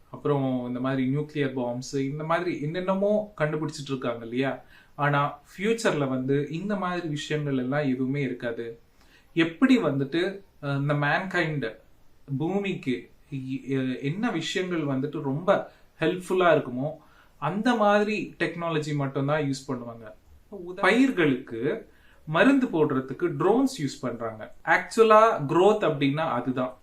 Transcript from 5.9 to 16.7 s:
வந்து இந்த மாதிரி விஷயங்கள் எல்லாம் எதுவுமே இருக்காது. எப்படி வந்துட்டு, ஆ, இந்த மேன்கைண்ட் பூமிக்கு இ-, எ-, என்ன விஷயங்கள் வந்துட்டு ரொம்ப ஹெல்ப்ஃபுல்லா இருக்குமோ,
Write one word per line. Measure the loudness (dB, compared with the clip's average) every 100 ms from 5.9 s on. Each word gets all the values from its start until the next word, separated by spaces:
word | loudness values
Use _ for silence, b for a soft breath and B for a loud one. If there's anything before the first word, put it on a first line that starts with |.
| 0 0
வந்து | -2 0 0 0
இந்த | -6 -4 -4
மாதிரி | -2 -4 -4
விஷயங்கள் | -6 -4 -4 -2 -2
எல்லாம் | 0 0 0
எதுவுமே | 0 0 -2
இருக்காது. | -2 -4 -6 -6 -8 -12 _ _ b b b
எப்படி | 0 0 2 4 6
வந்துட்டு, | 4 0 0 0 -2 -4 -14 _
ஆ, | -4
இந்த | -2 0
மேன்கைண்ட் | 2 2 0 0 -2 0 -2 -4 -8 -20 -20 -20 -20 -6 -2
பூமிக்கு | 0 0 -2 -4 -2 -4 -6 -20 _
இ-, | -10 -6 -8 -2
எ-, | -2 -2 -2
என்ன | -4 -2 -2
விஷயங்கள் | -2 -4 -4 -2 -2
வந்துட்டு | -2 -2 -2 -4
ரொம்ப | -4 -2 2 2 2 B B _
ஹெல்ப்ஃபுல்லா | -2 -2 -2 2 6
இருக்குமோ, | 4 2